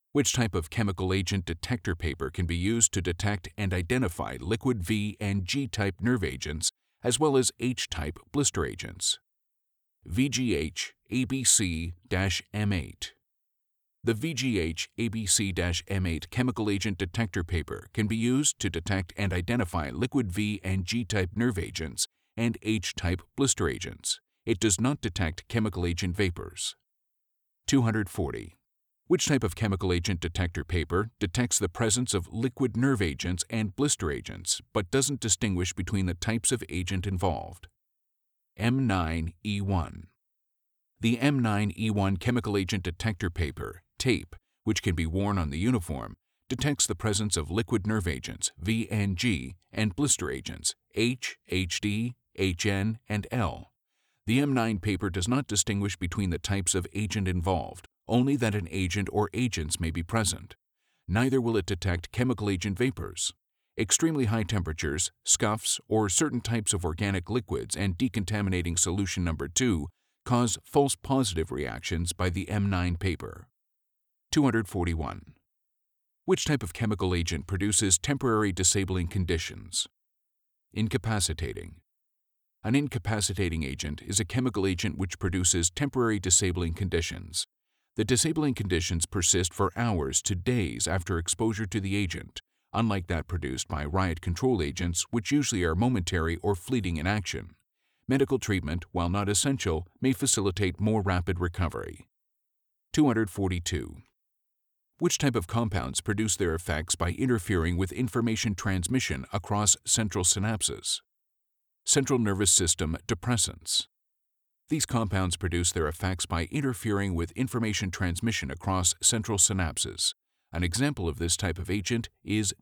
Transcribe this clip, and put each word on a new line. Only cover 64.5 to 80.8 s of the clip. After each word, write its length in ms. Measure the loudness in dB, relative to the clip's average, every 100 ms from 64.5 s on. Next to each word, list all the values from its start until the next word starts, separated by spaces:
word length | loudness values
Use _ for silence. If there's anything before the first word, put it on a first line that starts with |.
| 0 -2 -4 -4 -2 -4 -6
scuffs, 560 | 0 2 2 0 -2 -4 0
or 200 | 2 4
certain 320 | 2 2 0
types 320 | -2 -2 0
of 120 | 0
organic 460 | 0 0 0 0 0
liquids 460 | -4 -2 -4 -2 -2
and 200 | -2 0
decontaminating 840 | -2 -2 -2 -2 0 0 0 0
solution 460 | 0 0 -2 0
number 240 | -2 -2 -2
two 400 | 2 2 2 -2 -10 _ _
cause 340 | 0 2 2 0
false 300 | 0 2 4 2
positive 540 | 0 2 2 0 -2
reactions 640 | -2 -4 -6 -4 -2 -2
by 160 | -2 -2
the 200 | -2 -2
M 200 | 0 2
nine 280 | 2 0 0
paper. 520 | -2 -4 -6 -12 -18 _ _ _ _ _ _ _ _
Two 140 | 4
hundred 240 | 4 4 0
forty-one. 640 | 0 0 0 -4 -8 -14 -20 _ _ _ _ _ _ _ _
Which 200 | 0 0
type 180 | 2 0
of 120 | 0
chemical 400 | -2 -2 0 0
agent 320 | 0 0 -4 -4
produces 520 | -2 2 2 4 2
temporary 540 | 2 0 2 4 2
disabling 560 | 2 2 2 2 0 0
conditions? 800 | 0 0 0 -2 -10 -8 -6 -6 _ _ _ _ _ _ _ _
Incapacitating. 1040 | -2